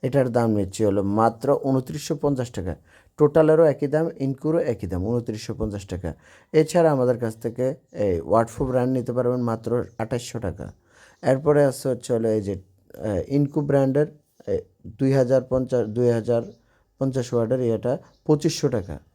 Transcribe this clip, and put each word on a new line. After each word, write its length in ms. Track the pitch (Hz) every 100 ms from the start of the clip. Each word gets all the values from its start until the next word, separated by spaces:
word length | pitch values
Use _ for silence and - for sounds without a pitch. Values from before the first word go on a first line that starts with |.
এটার 260 | 135 139 127
দাম 180 | 120 117
নিচ্ছে 360 | 104 95 95 107
হলো 160 | 101
মাত্র 580 | 98 104 113 113 127 143
ঊনত্রিশশো 520 | 139 135 123 156 - 151
পঞ্চাশ 340 | 147 139 120
টাকা। 240 | - 90 80 _ _ _ _
টোটালেরও 460 | 147 151 156 156
একই 220 | 165 147 147
দাম, 240 | 151 165 -
ইনকুরও 400 | 135 131 151 165
একই 280 | 151 113 92
দাম, 200 | 90 95
ঊনত্রিশশো 480 | 120 120 107 -
পঞ্চাশ 320 | 113 110 101 95
টাকা। 280 | 90 90 - _ - _
এছাড়া 380 | 156 156 180 160
আমাদের 280 | 143 123 117
কাছ 180 | 117 110
থেকে 380 | 120 113 127 135 _
এই 280 | - 104 87
ওয়াটফো 440 | 64 104 113 -
ব্র্যান্ড 280 | 135 127 123 131
নিতে 140 | 117
পারবেন 280 | 120 120 127
মাত্র 440 | 120 113 117 120 - _
আঠাশশো 400 | 113 123 123 -
টাকা। 340 | 98 78 50 - _ _ - _
এরপরে 420 | - 131 151 147
আছে 240 | 143 131 139
হচ্ছে 260 | 120 -
হলো 140 | 120 113
এই 140 | 110
যে, 120 | 98
আহ, 680 | 98 - _ _ - 110 98 -
ইনকু 320 | 139 143 156
ব্র্যান্ডের, 460 | 143 139 135 135 151 - _ _ -
এ, 140 | 98 - _ -
দুই 260 | - 135
হাজার 300 | 135 123 131 123
পঞ্চাশ, 360 | 131 127 127 110
দুই 260 | 107 123
হাজার 300 | 117 107 117 117 - _ _ _ _
পঞ্চাশ 340 | 135 131 120
ওয়াটের 280 | 120 113 127
ইয়েটা 380 | 123 113 123 135 - _ -
পঁচিশশো 420 | 151 160 - 147
টাকা। 300 | 120 90 73 _